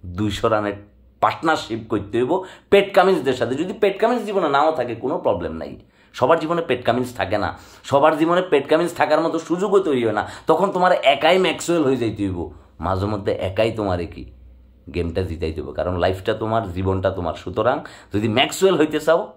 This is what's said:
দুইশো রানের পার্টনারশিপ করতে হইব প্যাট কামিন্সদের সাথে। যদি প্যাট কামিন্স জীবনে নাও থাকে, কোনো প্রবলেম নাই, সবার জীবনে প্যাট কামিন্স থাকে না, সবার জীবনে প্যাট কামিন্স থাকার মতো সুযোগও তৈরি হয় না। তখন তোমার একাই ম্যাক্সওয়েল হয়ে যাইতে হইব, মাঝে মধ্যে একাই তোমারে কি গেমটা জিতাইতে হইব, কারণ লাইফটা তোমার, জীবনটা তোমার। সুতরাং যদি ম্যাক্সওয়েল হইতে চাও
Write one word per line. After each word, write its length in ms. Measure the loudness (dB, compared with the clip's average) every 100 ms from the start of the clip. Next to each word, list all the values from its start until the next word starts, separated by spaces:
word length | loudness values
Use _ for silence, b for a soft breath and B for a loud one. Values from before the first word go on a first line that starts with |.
দুইশো 420 | -12 -4 -2 0 2
রানের 280 | 2 0 -6 -12 _ _ _
পার্টনারশিপ 580 | 0 2 0 -2 -2 -8 -4
করতে 260 | -4 -2 -2
হইব 160 | 0 0 B B B
প্যাট 200 | 4 6
কামিন্সদের 420 | 4 4 4 0 0
সাথে। 180 | -2
যদি 180 | -2 -4
প্যাট 240 | 0 0 2
কামিন্স 240 | 0 0
জীবনে 240 | -2 -2 2
নাও 220 | 2 2
থাকে, 220 | 2 -4
কোনো 220 | -4 -4 -2
প্রবলেম 360 | 0 0 -2
নাই, 180 | -8 -10 -14 -20 b b
সবার 240 | -2 2 2
জীবনে 220 | 2 -2
প্যাট 200 | -2 -2
কামিন্স 260 | 0 -2 -2 -4
থাকে 200 | -4 -2
না, 100 | -4 -6 B B
সবার 300 | 0 4 4 2
জীবনে 240 | 2 0
প্যাট 240 | 2 0 2
কামিন্স 240 | 0 0
থাকার 260 | 0 2 2
মতো 140 | 0 -4
সুযোগও 420 | -4 -4 2 2
তৈরি 220 | 2 0
হয় 120 | 0 -2
না। 60 | -4 B 0
তখন 220 | 2 2
তোমার 200 | 2 2 4
একাই 320 | 4 4 4 4
ম্যাক্সওয়েল 440 | 2 -2 -2 0
হয়ে 140 | 2 2
যাইতে 180 | -2 -2
হইব, 180 | -4 -4 -8 B B _
মাঝে 260 | -2 0 0
মধ্যে 260 | -2 -2 -2 -4
একাই 220 | 0 0
তোমারে 340 | 0 -2 -2 -4
কি 180 | -10 -18 -20 -20 -20 -20 _ -10
গেমটা 340 | -4 -4 -2
জিতাইতে 360 | -4 -4 -6 -6
হইব, 100 | -8
কারণ 220 | -4 -4 0
লাইফটা 340 | 0 0 -2
তোমার, 280 | -4 -2 -2 -2
জীবনটা 380 | -4 -2 0 0
তোমার। 240 | -2 -6
সুতরাং 420 | -6 -8 -2 0 0 -6 B B
যদি 180 | -4 0
ম্যাক্সওয়েল 480 | 0 0 2 2 4
হইতে 220 | 2 0
চাও 200 | 2 2 0